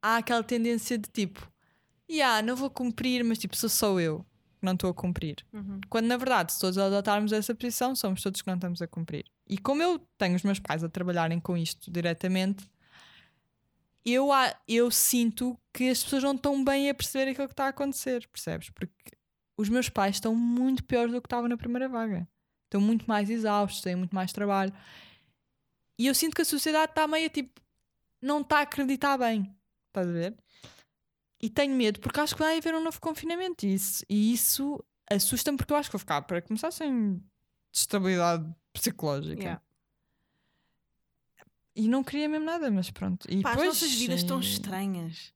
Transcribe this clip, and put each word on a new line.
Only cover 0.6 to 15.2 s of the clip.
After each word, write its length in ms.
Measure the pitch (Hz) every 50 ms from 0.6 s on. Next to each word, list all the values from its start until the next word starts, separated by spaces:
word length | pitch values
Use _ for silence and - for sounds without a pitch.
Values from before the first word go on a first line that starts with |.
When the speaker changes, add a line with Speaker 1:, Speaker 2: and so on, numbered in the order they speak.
| 226 233 233 226 226 - 247 226
Speaker 1:
de 120 | 208 -
tipo, 420 | _ - 202 185 - - - - _ _ _ _ _ _ _ _ _ _ _ _
"Ya, 320 | 330 311 285 254 233 214
não 140 | 214 226 254
vou 140 | 254 269 277
cumprir, 540 | 269 - 254 247 226 - 233 254 254 247 240
mas, 140 | 233 226 220
tipo, 180 | - 190 -
sou 140 | - - 226
só 300 | - - - 208 196 185
eu 200 | 170 160 156 156 - _ _ _ _ _ _ _
que 60 | -
não 80 | 185 185
estou 160 | 180 - 185
a 40 | 175
cumprir." 440 | - - 180 180 - - 156 147 - - _ -
Speaker 2:
Uhum. 260 | 214 202 196 202 196 202 -
Speaker 1:
Quando, 160 | - 226 226 233
na 100 | 247 247
verdade, 360 | 254 262 254 214 170 165 -
se 60 | -
todos 180 | - 185 185 190
adotarmos 540 | 196 196 196 202 196 214 208 208 214 208
essa 220 | 214 214 208 - 240
posição, 400 | 220 - 247 226 - 254 247 262
somos 260 | 254 - 202 185 185
todos 200 | - 202 190 -
que 60 | - -
não 80 | 185
estamos 260 | 180 180 180 175 170
a 60 | 175 165
cumprir. 380 | - - 165 - - 147 - _ _ _ _ _
E 100 | 202 190
como 240 | 196 - 277 294
eu 180 | 330 359 359 302 - _ _ _
tenho 180 | 208 180 180
os 80 | 180 -
meus 160 | 202 196 196
pais 240 | - - - 160 165
a 60 | 165
trabalharem 500 | - 190 180 180 175 170 165 160 165 170
com 180 | 165 - 180 170
isto 320 | 165 160 - _ - -
diretamente, 800 | 175 175 170 175 170 165 - 185 185 185 185 190 202 196 - - _ _ _ _ _ - - - - - - _ _ _ _ _ _ _ _ _ _ _ _ _ _ _ _
eu 260 | 233 240 254 269 285
a-, 240 | 277 269 262 151 - - _ -
eu 220 | 226 233 240 240
sinto 680 | 233 - - - - 247